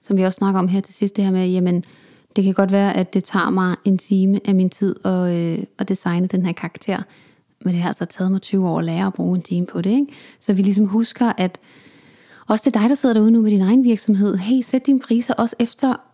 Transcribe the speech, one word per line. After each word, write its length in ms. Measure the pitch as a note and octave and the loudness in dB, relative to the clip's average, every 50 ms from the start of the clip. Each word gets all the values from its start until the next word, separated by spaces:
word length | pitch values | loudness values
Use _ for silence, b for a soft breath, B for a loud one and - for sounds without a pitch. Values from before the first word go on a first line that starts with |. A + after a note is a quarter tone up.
| _ | _
som 140 | - G3+ | 0 0
vi 60 | F#3+ F#3 | 2 2
også 140 | F#3 F#3 | 0 0
snakker 240 | - G3+ G3 F#3+ F#3+ | 0 -2 0 0 0
om 80 | F3+ F#3 | 0 0
her 120 | F3+ G3 | 0 -2
til 140 | F#3+ - - | -2 -6 -6
sidst, 220 | - - G3+ G3+ | -6 -6 -4 -2
det 80 | - G3+ | -2 0
her 80 | F#3+ F#3 | 0 0
med, 160 | F#3 F#3 F3+ | 0 0 0
jamen, 360 | F3+ F#3 F3+ F3+ F3 F3 - b b b b b b b b b _ | 0 0 0 0 0 -2 -4 b b b b b b b b b _
det 80 | - F#3+ | 0 0
kan 100 | G3 F#3+ | 0 2
godt 180 | - G3 F#3+ F#3+ | 2 0 2 2
være, 240 | G3 G3 G3+ - | 2 2 2 0
at 180 | - F#3 - - | 0 -2 -2 -2
det 100 | F#3+ F#3 | -4 -4
tager 260 | - - G3 E3+ - | -2 -2 0 0 0
mig 260 | - F#3+ F#3 F3+ F3+ - _ | 0 0 0 0 -2 -2 _
en 140 | G3+ F#3+ F3+ | 0 0 0
time 420 | - - G3+ F#3+ F#3 G3 G3 G3 G3 | 0 0 0 2 2 2 2 0 0
af 100 | - G3 | 0 2
min 160 | F#3 F#3 F3+ | 2 2 0
tid 360 | - - G3+ G3 - - - | -2 -2 -4 -4 -4 -4 -4
at, 280 | F#3+ F#3 F3+ F3+ F3 F3 | -2 -2 0 -2 -2 -2
øh, 240 | E3+ E3+ E3 E3 - - - _ - | -2 -2 -2 -4 -4 -6 -10 _ -10
at 100 | G3 - | -6 -4
designe 380 | G3 F#3 - F3+ E3+ F3 F3+ | -4 -4 -2 -2 -2 0 -2
den 200 | F#3 - F#3 F3+ | 0 -2 -2 -2
her 60 | F3+ E3+ | -2 -4
karakter, 500 | - - E3 _ - - - F#3+ - F#3+ b b b b b b b b b _ _ - | -6 -10 -12 _ -12 -8 -6 -6 -6 -8 b b b b b b b b b _ _ -4
men 100 | F#3 F3+ | -2 -2
det 80 | F3 F3 | -2 -2
har 60 | F3+ | -4
altså 160 | F3 - F3 | -4 -6 -8
taget 260 | E3+ - - F#3 F#3 F#3+ | -10 -6 -4 -2 -2 -2
mig 100 | F#3+ - | -2 -4
tyve 260 | - - F#3+ F#3 F3 | -2 -2 0 0 0
år 100 | D#3+ D#3+ | 0 -2
at 60 | E3 | -2
lære 220 | E3 E3 E3+ F#3+ | -2 -2 -2 -2
at 60 | G3 F#3 | -4 -4
bruge 240 | - F3+ F3+ F3+ | -4 -2 -2 -2
en 60 | F#3 - | -2 -4
time 240 | - F3+ F3 F3+ | -4 -4 -4 -4
på 140 | - - E3+ | -4 -6 -4
det, 100 | E3+ F#3+ | -2 0
ikke? 160 | A3 C4+ C#4+ C#4 B B B B B B | 0 0 0 -2 B B B B B B
Så 120 | - - G3+ | -2 -2 0
vi 100 | F#3 G3 | 2 2
ligesom 240 | G3 G3+ G3 G#3+ | 2 2 2 2
husker, 460 | G3 F#3+ A3 A3+ - - - A#3+ A#3 G#3 - | 2 2 0 -2 -2 -2 -2 -2 -2 0 0
at 220 | F#3 F#3 - - b b b b b b b b b b b b b b b b b b | -2 -2 -2 -8 b b b b b b b b b b b b b b b b b b
også 140 | G#3+ A3 - | -2 0 0
det 120 | C#4 A3+ | 0 2
er 40 | G#3+ | 2
dig, 80 | G#3 B3 | 2 2
der 60 | C#4+ | 2
sidder 200 | C4+ - C4 A3+ | 2 2 2 4
derude 160 | A3 G#3+ A3 | 4 4 6
nu 120 | A3+ A#3 A3 | 6 4 4
med 80 | G#3+ | 4
din 100 | G#3 G3+ | 4 4
egen 240 | F#3+ F#3 A3+ C4 C4 | 4 4 4 4 4
virksomhed. 520 | B3 A3+ G#3 - - G#3 F#3+ G#3 G#3 - | 4 2 0 2 0 2 2 2 0 0
Hey, 240 | F#3+ F3+ G#3 B3+ C4 | -2 0 0 0 0
sæt 260 | A#3 - - C4 C4 | 0 0 -2 -2 2
dine 140 | - C#4 B3+ | 2 0 0
priser 340 | - - A3+ A#3 A#3+ - A#3+ | 2 0 -2 -2 0 -2 -2
også 220 | - A#3 A#3 - _ | -2 -2 -2 -2 _
efter 360 | A#3 A#3 - - - C4 B3 - - _ | -4 -4 -4 -4 -2 -2 -2 -4 -8 _